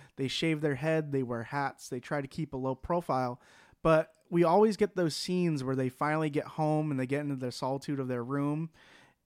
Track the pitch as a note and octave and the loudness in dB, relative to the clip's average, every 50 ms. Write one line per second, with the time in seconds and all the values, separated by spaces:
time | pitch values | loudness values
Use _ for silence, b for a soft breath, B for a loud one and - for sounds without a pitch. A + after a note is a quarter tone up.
0 | B B B - C#3 B2+ - - E3 D#3+ D#3 D3 D#3 D3 C3+ B2 D#3 D#3+ D#3+ D#3+ | B B B -6 -4 -4 -2 -2 0 0 0 0 0 -2 -2 0 0 0 0 0
1 | D3+ C#3+ C#3 C3+ B2+ A#2+ A#2+ A#2 A2+ - D3 C#3+ C#3 C3 - - - - C3 B2 | 0 0 -2 -2 -2 -2 -4 -6 -6 -6 -4 -4 -4 -4 -6 -10 -12 -10 -10 -10
2 | - - D#3 D3 C#3 - - E3 D3+ - C#3 B2+ C3 C3 C3 - - - F3 F3 | -6 -4 -4 -4 -4 -6 -6 -6 -6 -6 -6 -4 -4 -4 -4 -4 -4 -2 -2 -2
3 | - - C3+ C3 B2+ B2 B2 b b b b b b b b b - D#3+ D#3+ D#3 | 0 0 0 0 0 -2 -4 b b b b b b b b b 4 6 6 6
4 | D#3+ - _ _ _ - F3 E3+ E3+ D#3+ F3 G3+ A3 A3+ G3 - G#3 - - F#3 | 4 0 _ _ _ -2 2 4 6 6 8 6 6 6 4 2 0 0 2 0
5 | F3 D3+ - - - - F3+ F3+ F3 E3+ D#3 C3+ B2+ C3 C3 C3 C3 B2+ - - | 0 0 0 -4 -4 -2 0 2 2 2 2 0 0 0 0 0 0 -2 -2 0
6 | D3+ D3+ D#3 D#3 D#3 D3+ C#3 D3+ - B2 - D#3+ D#3 D3+ D#3 D3+ D#3 D3+ C#3 C3 | 0 0 2 2 0 0 0 -2 -4 -4 -4 -2 0 2 2 2 0 0 -2 -2
7 | B2+ B2+ C#3 D3 D3 C#3+ C#3 B2+ C3 B2 - - C#3+ C3 C#3 C#3 - D#3 C#3+ C3+ | -2 -2 -2 -2 -2 -4 -4 -4 -4 -6 -6 -4 -4 -4 -4 -4 -4 -4 -4 -4
8 | C3 B2+ B2+ A#2+ A#2 B2+ C#3 C#3+ C#3+ D3 D3 D#3+ E3 D#3+ b b b b b b | -2 -2 -2 -4 -2 -2 -2 -2 0 0 -2 -2 -4 -8 b b b b b b
9 | b b b b _ | b b b b _